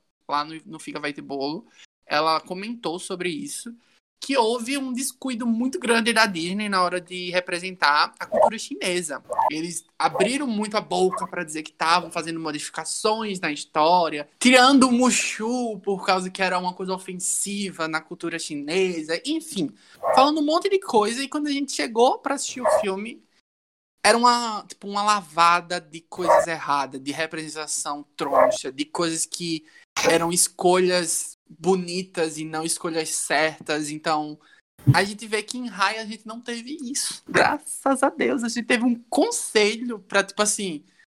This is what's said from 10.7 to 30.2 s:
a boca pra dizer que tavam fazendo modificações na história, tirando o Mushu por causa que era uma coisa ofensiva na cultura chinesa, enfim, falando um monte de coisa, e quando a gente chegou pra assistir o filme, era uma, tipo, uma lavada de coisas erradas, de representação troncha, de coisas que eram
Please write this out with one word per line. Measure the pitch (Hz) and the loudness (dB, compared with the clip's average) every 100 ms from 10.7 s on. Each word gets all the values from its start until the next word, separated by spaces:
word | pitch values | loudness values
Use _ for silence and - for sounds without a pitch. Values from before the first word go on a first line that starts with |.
| 214 | -4
a | |
boca | - 180 185 - - | -2 2 2 0 -8
pra | 175 | -8
dizer | 165 156 | -8 -10
que | 156 | -12
tavam | _ 165 175 165 | _ 2 2 2
fazendo | 170 160 165 | -6 -6 -6
modificações | 160 147 - - 160 - 214 220 214 185 | -6 -6 -6 -8 -8 -2 0 0 -4 -4
na | 165 | -4
história, | 147 - 156 156 180 160 151 147 _ | -6 -4 2 6 6 4 -2 -10 _
tirando | 247 254 254 277 254 | 6 8 10 8 6
o | |
Mushu | 240 247 - - - 220 247 233 202 | 6 4 2 -2 -4 -4 -2 -4 -6
por | 202 190 190 | -4 -2 0
causa | 185 185 | 0 -2
que | 185 | -2
era | 185 185 | -2 0
uma | 180 | -4
coisa | 180 185 | -6 -6
ofensiva | 185 190 180 - - 196 202 196 160 160 | -6 -8 -8 -4 -4 -4 -4 -6 -4 -4
na | 160 | -4
cultura | - 175 170 165 | -6 -10 -8 -6
chinesa, | 165 147 143 180 185 170 156 175 269 | -8 -8 -2 0 0 -2 -4 -6 -4
enfim, | 320 - 202 156 - _ - - - | -6 -4 -4 -4 -6 _ -6 2 6
falando | 285 311 | 6 4
um | 294 | 2
monte | 330 403 | 0 2
de | 392 | 0
coisa, | - 226 208 240 | 2 2 2 -2
e | 269 | -4
quando | 302 294 | -4 -2
a | |
gente | 277 285 | -2 -4
chegou | - 285 226 247 453 | -4 -2 4 4 4
pra | 285 277 | -4 -4
assistir | - 254 | -6 -2
o | - - | 2 2
filme, | 202 190 220 - _ _ _ _ _ _ _ _ 208 | 2 -4 -8 -14 _ _ _ _ _ _ _ _ 4
era | 226 | 6
uma, | 240 240 233 208 - | 6 6 0 -6 -10
tipo, | - 202 | -14 -6
uma | 202 | 0
lavada | 208 208 160 156 170 175 170 175 | 2 2 0 4 6 6 0 -8
de | 160 165 | -8 -18
coisas | _ - 175 - 170 | _ -2 4 6 4
erradas, | 160 - 143 135 135 | -2 0 0 0 -6
de | 135 | -8
representação | 143 160 160 156 156 151 - 156 147 147 - | -4 -4 -6 -10 -10 -6 -6 -6 -8 -12 -6
troncha, | 151 - - - - | 2 2 2 -2 -8
de | 135 | -8
coisas | 147 - 170 160 - | -8 -2 -2 -2 -6
que | - 175 156 - - _ - 165 | -6 -6 -6 -8 -20 _ -2 2
eram | 165 | 2